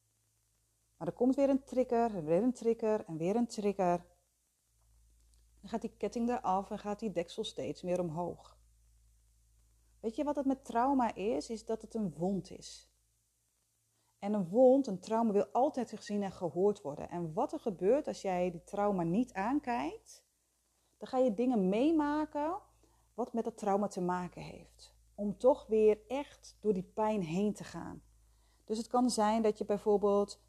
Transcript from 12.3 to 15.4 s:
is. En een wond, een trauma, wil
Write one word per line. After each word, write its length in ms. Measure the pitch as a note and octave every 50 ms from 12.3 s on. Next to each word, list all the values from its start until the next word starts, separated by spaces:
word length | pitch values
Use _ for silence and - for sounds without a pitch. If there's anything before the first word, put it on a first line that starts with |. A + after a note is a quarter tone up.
| G3+ F3+ - -
is. 400 | - - - - - - - _ _ _ _ _ _ _ _ _ _ _ _ _ _ _ _ _ _ _ _ _ _ _ _ _ _ _
En 140 | G3 G3+ G#3+
een 160 | G#3 F3+ D#3+
wond, 380 | F#3+ B3 C4 B3 C4 C#4 C4 A3
een 120 | F#3+ F3+
trauma, 320 | - - A3 A3+ A#3 A3
wil 200 | G3 G3+